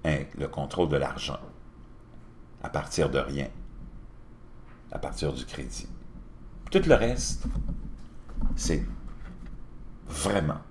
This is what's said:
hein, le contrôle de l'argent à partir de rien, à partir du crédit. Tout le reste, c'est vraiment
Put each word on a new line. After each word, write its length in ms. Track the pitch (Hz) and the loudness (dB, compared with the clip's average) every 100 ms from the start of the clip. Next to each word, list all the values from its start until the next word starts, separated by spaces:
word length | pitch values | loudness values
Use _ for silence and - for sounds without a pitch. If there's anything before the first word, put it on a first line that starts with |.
| 80 | 4
hein, 140 | 73 69 - | 2 0 -4
le 100 | 69 | -4
contrôle 420 | - 69 - 85 | -2 -2 4 6
de 80 | 71 | 6
l'argent 420 | 67 - - 64 - - - - - - - - - - - - | 4 -2 -4 -6 -8 -14 -16 -16 -16 -16 -16 -16 -16 -18 -18 -10
à 60 | - | -4
partir 400 | 78 73 - 73 | -2 -2 4 4
de 80 | 67 | 6
rien, 300 | 64 69 65 - - - - - - - - - - - - - - | 2 0 -2 -4 -10 -10 -10 -10 -12 -14 -16 -16 -16 -16 -16 -16 -8
à 80 | 71 | -6
partir 340 | - - 76 | -4 0 0
du 120 | 65 62 | 0 -6
crédit. 420 | - 64 - - - - - - - - - - | -6 -6 -6 -8 -10 -10 -12 -14 -14 -14 -10 4
Tout 120 | 190 180 | 6 10
le 80 | |
reste, 520 | 120 113 127 - - - - - - - - - - - - - - | 8 8 2 2 0 0 0 0 -2 -4 -8 -10 -12 -10 2 4 4
c'est 300 | - 80 - - - - - - - - - - - - - | 4 2 2 -4 -8 -10 -10 -10 -10 -10 -10 -10 -12 -12 -8
vraiment 540 | 78 98 101 78 - - | 0 4 6 4 0 -4